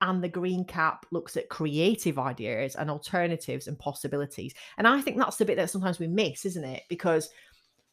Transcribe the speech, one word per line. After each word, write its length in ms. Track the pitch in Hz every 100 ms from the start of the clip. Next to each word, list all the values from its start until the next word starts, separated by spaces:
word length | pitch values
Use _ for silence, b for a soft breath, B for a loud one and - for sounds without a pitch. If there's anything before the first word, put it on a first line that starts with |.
And 220 | 185 185
the 60 | 175
green 360 | 175 180 180
cap 420 | 180 175 160 - -
looks 260 | 170 170 165
at 120 | -
creative 720 | - 156 147 190 220 - 135
ideas 560 | 131 123 113 113 135 -
and 120 | 151
alternatives 760 | 151 - 180 175 165 - 131 -
and 100 | 151
possibilities. 760 | 143 - 143 143 143 - 107 B B -
And 100 | 226
I 140 | 277
think 160 | 277 240
that's 200 | 214 -
the 60 |
bit 120 | 214 170
that 140 | -
sometimes 280 | 196 185 175
we 80 | 165
miss, 380 | 196 170 - 196
isn't 160 | 175
it? 200 | 131 127 -
Because 420 | 175 175 160 156 b b b b _ _